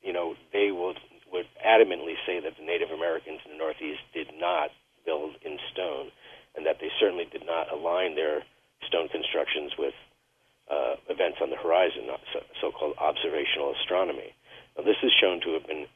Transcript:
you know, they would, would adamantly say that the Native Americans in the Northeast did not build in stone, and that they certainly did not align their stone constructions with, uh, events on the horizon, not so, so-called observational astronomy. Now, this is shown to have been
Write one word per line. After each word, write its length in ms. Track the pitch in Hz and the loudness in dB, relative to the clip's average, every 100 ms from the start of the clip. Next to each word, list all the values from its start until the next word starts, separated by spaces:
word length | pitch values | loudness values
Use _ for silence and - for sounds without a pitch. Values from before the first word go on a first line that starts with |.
you 80 | 95 | -4
know, 240 | 87 85 - - | -2 -2 -6 -4
they 200 | 101 101 | 2 2
would, 260 | 87 90 - - - - | 2 -2 -4 -14 -20 -6
would 140 | 113 110 - | -6 -6 0
adamantly 500 | 110 113 98 87 82 78 | 6 8 8 4 -4 -6
say 140 | - 87 | -4 -4
that 160 | 78 - | -6 -8
the 80 | |
Native 240 | 78 85 82 | -4 -2 -2
Americans 500 | 80 85 80 80 78 | -2 -2 -2 -6 -14
in 60 | 76 | -14
the 60 | 76 | -6
Northeast 440 | 78 76 76 76 - | -6 -4 -8 -10 -10
did 140 | 82 78 78 | -10 -10 -4
not 320 | 87 82 73 - _ _ | 0 0 -2 -6 _ _
build 300 | 85 76 76 - | -4 -2 -4 -8
in 120 | 78 73 - | -10 -10 -8
stone, 380 | 92 87 69 69 _ - - _ | -6 -6 -6 -10 _ -20 -20 _
and 100 | 78 | -2
that 120 | 78 78 | -2 0
they 80 | 82 - | -4 2
certainly 260 | 101 87 82 | 2 2 -6
did 140 | 82 | -8
not 260 | 82 82 - | -4 -2 -2
align 440 | 78 82 90 90 | -4 0 0 0
their 260 | 78 76 76 - _ _ - - | 0 0 0 -4 _ _ -12 -2
stone 200 | 87 78 | 0 0
constructions 640 | 80 71 78 71 76 71 - | -4 -2 -2 0 -2 -4 -2
with, 160 | 71 - - _ _ _ _ _ - | -4 -4 -20 _ _ _ _ _ -2
uh, 240 | 71 64 - - | 0 0 -2 -4
events 300 | 92 85 - | 0 0 0
on 80 | 69 | -2
the 60 | |
horizon, 520 | - 82 87 87 - 62 | 0 4 6 4 2 -8
not 120 | 67 - | -8 -6
so, 60 | - - - | -8 -8 -4
so-called 360 | 76 - 76 - | -4 -2 -4 0
observational 760 | 76 76 80 76 71 78 71 - | 0 0 -2 0 0 0 -2 -2
astronomy. 540 | - 90 87 67 - - _ - - | 0 2 2 -2 -10 -20 _ -20 -14
Now, 80 | - | -2
this 140 | 90 - | 2 4
is 80 | 131 - | 6 6
shown 180 | 95 85 | 6 2
to 120 | 85 | -2
have 140 | 80 80 | -4 -4
been 180 | 78 73 | -8 -8